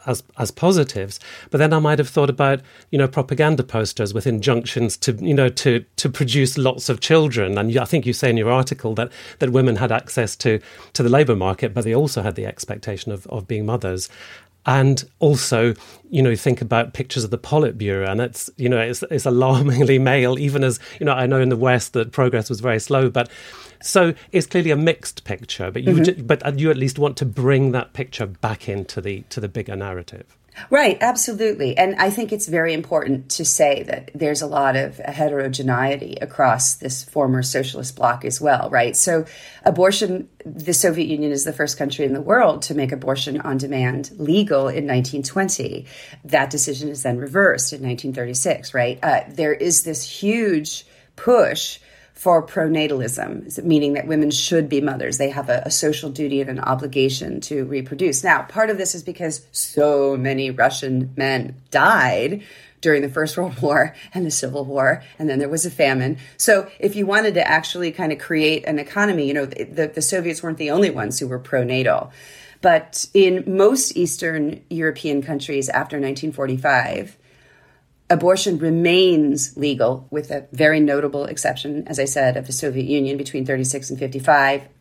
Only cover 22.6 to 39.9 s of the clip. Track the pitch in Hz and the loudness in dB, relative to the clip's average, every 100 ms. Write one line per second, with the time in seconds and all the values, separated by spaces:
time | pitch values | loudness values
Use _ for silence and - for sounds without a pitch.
22.6 | 123 113 - 139 131 123 120 - - - | -2 -2 0 2 2 0 -2 -6 -20 -20
23.6 | - - - 196 170 165 - 185 - 180 | -20 -14 0 4 4 0 -2 0 0 0
24.6 | 165 147 160 160 - - - 98 117 - | 2 2 2 0 -6 -14 -10 -10 -10 -8
25.6 | 92 92 127 160 165 175 117 147 143 139 | -6 -2 2 6 4 2 0 0 0 0
26.6 | 156 139 131 135 143 131 131 107 127 139 | 0 2 0 0 -2 0 -4 0 2 4
27.6 | 135 123 - - 131 - 104 90 113 110 | 4 0 -4 -8 -10 -6 -8 -4 -4 -4
28.6 | - 101 95 - 98 98 - - 104 113 | -6 -6 -6 -8 -6 -8 -10 -8 -8 -6
29.6 | 101 101 98 90 87 95 - _ _ - | -8 -8 -8 -8 -12 -18 -20 _ _ -20
30.6 | - 277 277 - 226 233 - 208 220 202 | 0 4 4 2 0 0 -2 -2 -2 0
31.6 | 135 - 185 196 190 202 220 208 185 165 | -2 2 2 2 0 0 -4 -4 -2 0
32.6 | 165 160 165 160 - 135 131 - 160 - | 0 -2 -2 -2 0 -4 -4 -4 -2 4
33.6 | 147 139 - - 131 147 151 147 151 147 | 4 2 -2 -8 -8 -4 -2 -2 -2 0
34.6 | 139 131 135 135 - 143 151 143 135 131 | 2 2 -2 -6 -12 -2 0 0 -2 -2
35.6 | 131 123 135 139 - - - - 131 120 | 0 0 0 -2 -6 -10 -10 2 2 4
36.6 | - - 135 131 - 156 135 131 127 131 | 0 -2 -6 -8 -6 0 2 2 0 -2
37.6 | 131 131 127 - 127 123 120 - 147 127 | -4 -6 -10 0 0 0 -4 -2 0 0
38.6 | - 123 120 - - 165 160 - - - | 2 0 0 2 2 0 -2 -10 -20 -2
39.6 | - 160 185 | 0 4 4